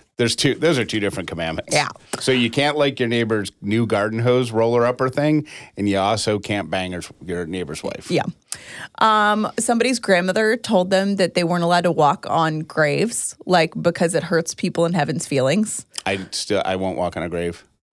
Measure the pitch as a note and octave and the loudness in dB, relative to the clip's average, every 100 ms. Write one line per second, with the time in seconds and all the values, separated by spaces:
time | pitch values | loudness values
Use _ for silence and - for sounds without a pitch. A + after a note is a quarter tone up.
0 | _ - A#2+ - C#3+ - D#3 C#3 A2 G#2+ | _ -2 -2 0 0 2 2 2 0 -2
1 | G2+ G2 E2 F2 D#2+ D#2 - D3+ C#3+ - | -2 -4 -8 -6 -6 -6 -2 -2 -2 -6
2 | - - - C3 A#2 B2+ C#3+ D3 C#3+ B2+ | -14 -6 0 2 2 0 0 2 0 0
3 | A#2+ A#2 A2+ A2 G2 - G2+ A2 A#2 G#2+ | 0 0 0 0 -4 -8 -2 0 2 0
4 | G#2+ A2+ A#2+ B2+ B2 A2+ A#2 A#2+ A#2+ B2 | 0 0 2 2 2 2 2 4 2 2
5 | C3 C3+ D3+ D3+ D3 - - - G2+ F#2+ | -2 0 2 2 0 -10 -14 -4 0 2
6 | G2 A2 - G#2 - G#2 D#2 F#2 F#2 F2+ | 2 0 0 -2 -2 -4 -2 -4 -4 -6
7 | - - E2 F2 E2 F#2 D#2 D#2 - - | -10 -14 -8 -6 -4 -6 -6 -8 -8 -10
8 | - E3+ - - - - - - - - | -4 -2 -2 -8 -12 -14 -14 -16 -10 0
9 | A3 G#3+ G#3 G#3 G#3+ - - A#3 A#3+ A#3+ | 4 4 4 2 -2 -2 0 2 2 0
10 | - F3+ F#3 G3 G#3+ A#3 - G#3 F3+ F#3+ | 2 2 2 2 2 0 2 2 2 2
11 | G3 G3 F3+ - E3+ F3 E3+ F3 F3 D#3+ | 2 0 0 2 0 2 2 2 2 4
12 | C#3+ F#3+ - D#3+ D#3+ D#3 D#3 - D3+ C#3+ | 2 2 0 0 0 -2 -4 0 2 2
13 | G#3+ - - - - F3+ D#3+ - E3 E3+ | -2 -2 -8 -8 0 2 2 0 0 2
14 | E3+ E3+ E3 E3 E3+ - F3+ - E3+ F3+ | 2 0 0 0 -2 -4 -4 0 0 2
15 | D3 D3+ - C3+ C3 F#3 G#3+ - - - | 0 -2 -2 0 2 2 0 -4 -12 -8
16 | - G2+ F#2 - - G2 F#2 F#2+ F#2 F2+ | -4 -4 -4 -8 -2 -2 0 -2 -2 -2
17 | F2 E2+ E2+ E2+ E2+ E2+ - _ _ | -4 -4 -4 -4 -4 -6 -14 _ _